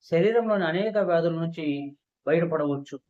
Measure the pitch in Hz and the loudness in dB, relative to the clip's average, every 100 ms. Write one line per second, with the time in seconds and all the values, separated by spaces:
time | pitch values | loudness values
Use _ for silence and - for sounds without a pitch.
0 | - 165 190 233 226 208 170 170 214 208 | 0 2 4 2 2 0 0 0 0 0
1 | 185 170 170 165 165 170 151 143 143 139 | 2 2 2 -2 -4 -4 -4 -4 -6 -14
2 | _ _ - 165 170 160 147 143 139 139 | _ _ 0 0 0 -2 -2 -4 -6 -16
3 | _ | _